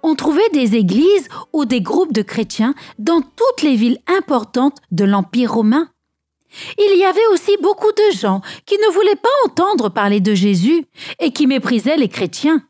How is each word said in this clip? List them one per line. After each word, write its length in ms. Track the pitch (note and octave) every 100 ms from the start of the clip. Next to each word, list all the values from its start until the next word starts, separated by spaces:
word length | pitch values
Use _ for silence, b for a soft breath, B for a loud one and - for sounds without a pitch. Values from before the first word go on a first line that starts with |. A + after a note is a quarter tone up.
On 100 | D#4+
trouvait 380 | D4 - D4+ A4
des 220 | D4+ A#3+ A3+
églises 520 | F#3 G3 E4+ G4+ C#4 B B
ou 140 | D#4 C4
des 160 | B3
groupes 320 | F3+ - F4+
de 80 | A3
chrétiens 540 | G3+ - A3+ - A3+ C#4+ B B
dans 220 | G#3+ E4+
toutes 420 | C4+ - B4+ B4
les 120 | D4+ B3
villes 220 | A#3 B3+ -
importantes 720 | F#4 - C4 G#3+ B3 C4+ - _
de 120 | E3+
l'Empire 480 | G3 G3+ F#3 A#3 A#3
romain. 380 | A3+ G#3+ C4 E4 _ _ _ _ _ _ B B B
Il 180 | G4+ F#4+
y 40 |
avait 220 | F#4+ F#4 A4+
aussi 240 | F#4 - G4+
beaucoup 320 | F4 - G#4+
de 240 | G#4+ G#4 G#3+
gens 260 | G#3+ F#3+ B B -
qui 80 | G4+
ne 180 | G#4+
voulaient 220 | F4 G#4 G4+
pas 140 | A#4 C#5+ B4
entendre 440 | - F#4 G#4 G#3+
parler 300 | F#3 G3+ G#3
de 160 | F#3+ G3+
Jésus 500 | G3+ F#3+ G3+ E4 D4 B B B
et 120 | D#4+
qui 160 | B3 C#4+
méprisaient 500 | C4+ C#4 A#3+ B3 D#4
les 100 | A3
chrétiens. 540 | - F#3 - D4 D#4+